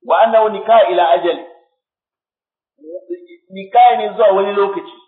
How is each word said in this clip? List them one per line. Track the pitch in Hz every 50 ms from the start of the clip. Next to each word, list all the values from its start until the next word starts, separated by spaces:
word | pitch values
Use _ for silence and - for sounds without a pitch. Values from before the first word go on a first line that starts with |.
| _
Wa | 117 156 175
annahu | 214 226 226 220 220 214
nikah | 202 190 - - 226 226 202 175
ila | 180 175 175 165
ajal. | 170 160 175 175 156 143 - - - _ _ _ _ _ _ _ _ _ _ _ _ _ _ _ _ _ _ _ _ _ _ _ _ _ 294 311 339 - 370 359 349 359 359 339 349 _ _ _
Nikah | 190 190 190 - - - - 247 240 240
ne | 214 208 190
zuwa | 208 220 208
wani | 190 190 196 202 202
lokaci. | 202 202 196 196 175 - - - _ _